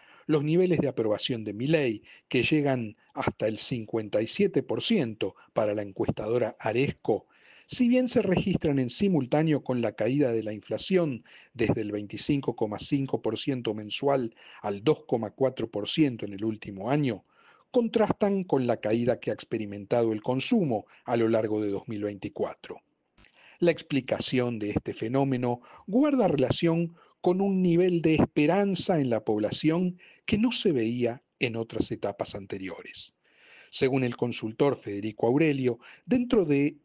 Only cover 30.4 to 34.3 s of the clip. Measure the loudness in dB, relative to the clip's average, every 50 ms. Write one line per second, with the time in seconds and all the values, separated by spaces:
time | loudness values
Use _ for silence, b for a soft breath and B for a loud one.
30.4 | 2 0 0 0 0 2 2 2 0 0 0 0 -2 -2 -2 -6 _ _ _ _
31.4 | -4 -2 -2 -4 -6 -4 -4 -4 -4 -2 -4 -4 -4 -6 -4 -4 -6 -6 -6 -10
32.4 | -10 -10 -10 -10 -8 -10 -12 -12 -14 -14 -10 -10 -10 -10 _ b b b b b
33.4 | b b b b b b -2 0 0 2 2 2 0 -2 -2 -2 -2 -4